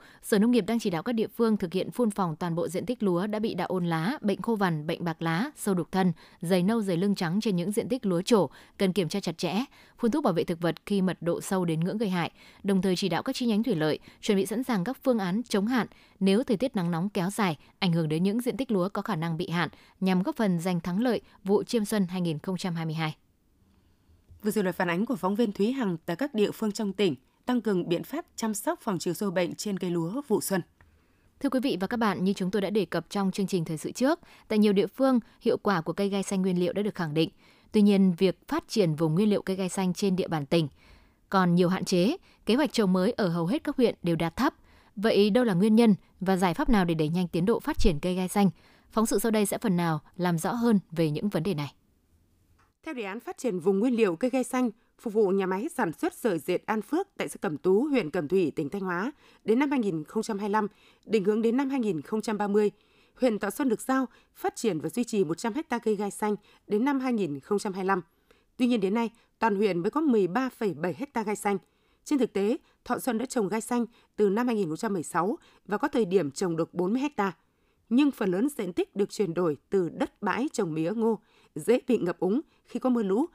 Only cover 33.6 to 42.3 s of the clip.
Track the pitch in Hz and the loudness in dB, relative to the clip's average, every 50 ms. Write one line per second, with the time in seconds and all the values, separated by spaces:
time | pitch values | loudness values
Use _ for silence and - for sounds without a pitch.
33.6 | 160 170 160 151 - - - - 247 277 339 - - - - - _ - 220 214 | -2 -4 -6 -6 -8 -8 -4 0 0 0 0 -2 -6 -14 -20 -20 _ -2 2 4
34.6 | 208 214 196 202 175 196 - - 269 269 254 233 - - _ _ - 233 - - | 4 4 4 2 2 0 0 0 2 2 2 2 0 -4 _ _ 0 0 0 0
35.6 | - 208 196 165 160 165 160 - 202 196 202 196 185 - 202 185 185 190 180 175 | 0 0 0 0 0 -2 -2 -2 -2 -2 -2 -2 -4 -2 -2 0 0 0 2 2
36.6 | 180 170 - 196 208 202 - - 170 151 147 160 160 - - _ _ _ _ _ | 0 0 0 -2 -4 -4 -4 -4 -4 -2 0 0 0 0 -2 _ _ _ _ _
37.6 | _ _ - 214 202 208 202 196 196 190 170 165 190 180 170 - _ - 285 330 | _ _ 4 6 6 6 6 6 6 4 4 4 2 2 2 0 _ -6 -4 -4
38.6 | - - - 226 185 160 151 143 165 156 156 180 214 208 202 - - - 190 190 | -4 -2 0 2 2 2 2 2 0 2 2 2 2 2 2 0 0 -4 -4 -4
39.6 | 190 175 - 196 190 185 175 - 208 196 185 175 - - 165 151 139 - 170 170 | -4 -4 -2 -2 -2 -2 -2 0 0 0 0 0 0 -2 -4 -4 -2 0 0 0
40.6 | 156 135 - _ - - - - _ _ _ _ _ _ - 190 185 175 170 175 | 0 0 -4 _ -20 -20 -20 -20 _ _ _ _ _ _ 0 2 4 4 4 4
41.6 | 180 165 190 - 185 - 196 175 175 233 349 - - _ | 4 2 2 -2 -2 0 2 2 2 2 0 -2 -8 _